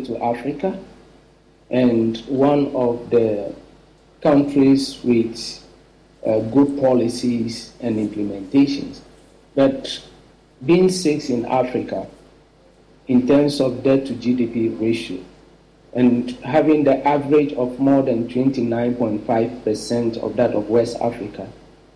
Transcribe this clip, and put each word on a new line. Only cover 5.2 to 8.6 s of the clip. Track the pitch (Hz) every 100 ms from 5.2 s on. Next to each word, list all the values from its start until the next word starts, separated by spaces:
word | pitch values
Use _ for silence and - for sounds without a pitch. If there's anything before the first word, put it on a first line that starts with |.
| 113 - - - - - _ _ _ _
uh, | - 110
good | 113 135 139 143
policies | 131 123 - - 120 117 113 - - -
and | 120 107
implementations. | 104 104 101 98 95 139